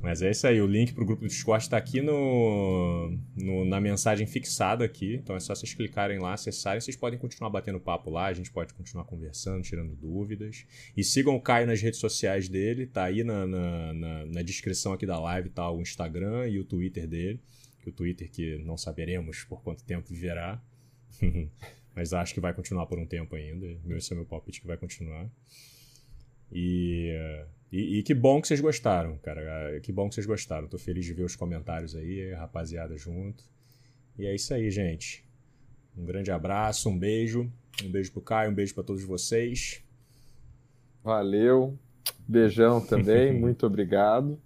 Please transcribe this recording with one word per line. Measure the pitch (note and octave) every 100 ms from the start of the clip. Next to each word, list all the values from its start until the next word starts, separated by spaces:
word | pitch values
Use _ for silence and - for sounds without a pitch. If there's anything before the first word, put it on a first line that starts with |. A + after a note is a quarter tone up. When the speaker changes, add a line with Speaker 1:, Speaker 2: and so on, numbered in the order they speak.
Speaker 1:
Mas | F2 E2
é | F#2
isso | G#2+ C#3
aí, | A2+
o | G2+
link | G2+ A#2+
pro | - G#2+
grupo | A2
do | A2
Discord | - - A2 -
tá | A2+
aqui | - B2+
no, | D3 D3 C3+ B2+ A2+ G#2 G2 F#2 F2 F2 E2+ F2 - -
no, | F#2+ F#2
na | F#2 F#2+
mensagem | G2+ G2+ - G#2 A2
fixada | - - - G2 A2+
aqui. | A#2 - F#2+ B2
Então | -
é | F#2+
só | - G2+
vocês | -
clicarem | - G#2+ - G2+ G2
lá, | F2+
acessarem. | G2+ - G2 G2+ G#2
Vocês | A#2+ B2+
podem | B2 A#2+
continuar | B2 - A2+
batendo | G2+ G2 F#2+
papo | - - -
lá, | D#2+ F#2+
a |
gente | F2+ F2+
pode | - E2+
continuar | - F2 F2 E2+
conversando, | E2+ D#2+ D2+ - F#2
tirando | F#2 E2+ D#2+ D#2
dúvidas. | D2+ F2+ G2+ G#2 G#2+ A2 - - - -
E | G2
sigam | C3 C#3 C3
o |
Caio | - A#2+ A#2
nas | A2+
redes | A2+ -
sociais | A2 - G#2 G2 F#2
dele, | F#2 G#2 A#2+ C3
tá | G#2+ F#2
aí | G2+
na, | A#2 G#2 F#2
na, | F#2 F2 E2+ D#2+
na, | D#2+ E2 D#2+ D#2
na | E2+
descrição | E2+ F#2+ - F#2 G2
aqui | F#2+ G2
da | E2+
live, | E2 F#2 F2
tá | - E2+
o | E2+
Instagram | F2 - E2 E2 G2 A#2 B2
e | G2
o | G2
Twitter | F#2 F2+ F2+ E2
dele. | E2 F2+ A#2 _ - - _
Que | -
o |
Twitter | - F2 F2+ E2
que | - D#2+ D2+ D#2+
não | E2
saberemos | - D#2+ E2 F#2 D#2+ D#2 -
por | -
quanto | - D#2+ -
tempo | F2 E2
viverá. | F2 F2 E2+ E2+ A2+ - _ _ _ - -
<laughs> | F2 E2+ D#2 - - - - -
Mas | E2+
acho | F2+ F2
que | -
vai | F2
continuar | F2 F2+ F#2 E2+
por | F2
um | D#2+
tempo | E2+ D#2+ D#2+
ainda. | D2+ E2 F2+ E2+ E2+ E2
Esse | -
é | F2
o |
meu | E2
palpite | D#2+ - -
que | F2+
vai | E2
continuar. | F2 - D#2+ D#2 G2+ - _ - - - - - - - - - -
E, | F2 F2 F2+ F2 E2+ E2+ D#2+ D#2+ D#2 D2+ - _
E, | F#2 A2 G#2
e |
que | G#3
bom | C#3 C3 C#3
que | -
vocês | D3
gostaram, | D3+ - A#2 F2+ E2 D2+
cara. | - D2+ D#2 D#2+ D2+ D2+
Que | -
bom | G2 G2+
que |
vocês | - G2+
gostaram. | G#2 - D#2+ D2+
Tô | F2+
feliz | - F2+
de | F2
ver | E2+
os | F2+ -
comentários | F2 E2 D#2 E2 E2 D#2+
aí, | D#2+ F#2+ F#2+
rapaziada | F2 D#2+ E2 D#2+ E2 E2 D#2
junto. | E2 E2+ G2 G#2+ - _ _ _ _ _ _ -
E | G2+
é | G2
isso | -
aí, | B2+ A2
gente. | G2 F#2 E2 - - - _ _ _ - - _ -
Um | F2
grande | F#2 G2
abraço, | F2 F2 G2 G#2+ G#2+ A2
um | F#2
beijo. | G2 A2 A#2 A#2 A#2+ A#2+ _ -
Um | G2
beijo | F#2+ F#2+
pro | -
Caio, | - A2 A2
um |
beijo | G2+ G2+ -
pra |
todos | F#2 G2
vocês. | F#2+ F#2 - A#2 A#2+ B2 - - - - _ - - - - - _ _ _ _
Speaker 2:
Valeu. | A2 A2 G2 G2+ A#2 C3 C3 C#3 - - - - -
Beijão | A2+ A2 G2+ A2+ A#2+
também, | G2 G#2 G2 A2+ C3+
Speaker 1:
<laughs> | B2+
Speaker 2:
muito | A#2+ A#2+ A2+
obrigado. | G2 F#2 G2+ G#2 A2+ C#3+ D3